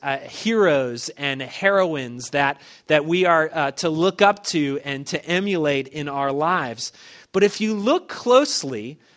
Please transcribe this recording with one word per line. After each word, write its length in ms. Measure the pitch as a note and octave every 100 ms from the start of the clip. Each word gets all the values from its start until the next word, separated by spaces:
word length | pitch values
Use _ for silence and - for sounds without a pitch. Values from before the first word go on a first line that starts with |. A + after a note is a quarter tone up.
uh, 180 | C#3 C3+
heroes 880 | - - G#3+ A3+ F#3+ C#3+ B2+ A#2+ -
and 320 | - C#3+ C3+
heroines 880 | B2+ - G3 G3 F#3 D3+ B2+ A#2+ B2
that, 320 | C#3+ C#3 C#3+ - - -
that 160 | D3+
we 220 | D3+ F3 F3+
are, 240 | E3 D#3
uh, 200 | D#3+ C#3
to 180 | - F3
look 320 | D#3 F3+ F#3+
up 240 | G3+ G3+ -
to 340 | E3+ C#3+ C#3 C#3+
and 200 | C#3 C#3
to 180 | - C#3+
emulate 640 | F3 G3+ F3+ D3+ C#3 C3+
in 180 | D#3 D3
our 240 | C#3 C#3
lives. 600 | C#3 D#3+ F3+ B2+ A#2 - - - - -
But 100 | F#3+
if 160 | G3+ -
you 140 | G#3+
look 340 | G#3+ G#3 E4+ -
closely, 920 | - A#3+ B3 D4 - C#3 A#2+ A2 D3+ _